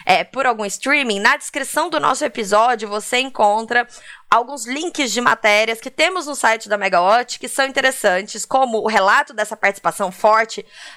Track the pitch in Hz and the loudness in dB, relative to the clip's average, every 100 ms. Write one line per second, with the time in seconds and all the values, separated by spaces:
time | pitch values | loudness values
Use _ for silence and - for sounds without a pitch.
0 | - 180 180 247 262 220 202 - 262 294 | 0 0 0 -2 -2 0 -4 -4 0 0
1 | 247 196 220 285 - 294 269 302 339 302 | 0 -2 -2 -2 -4 -8 -4 -4 -2 0
2 | 294 262 294 - 196 208 240 233 214 208 | 0 0 -4 -6 0 2 2 0 -4 -8
3 | - 247 262 - 208 214 220 240 233 - | -4 -4 -2 0 2 2 0 -2 -2 -8
4 | - - - 226 247 285 226 269 339 - | -20 -12 0 2 0 -8 -8 -6 -6 -4
5 | 262 208 240 226 214 208 220 226 262 - | -2 0 0 2 2 2 2 -4 -8 -2
6 | 320 370 294 277 233 220 208 208 196 180 | -2 -2 -6 -2 0 0 -2 -2 0 2
7 | 185 233 254 - - - 269 269 262 262 | 4 4 2 -8 -8 -2 -2 2 0 2
8 | 208 185 202 214 - 262 262 220 214 208 | 0 0 -2 -10 -2 2 2 0 2 4
9 | 190 247 302 220 214 220 196 196 170 - | 4 4 2 -4 -6 -2 -2 0 -4 -2
10 | 190 185 214 220 226 - - - - | -6 2 4 4 2 -6 -14 -18 -20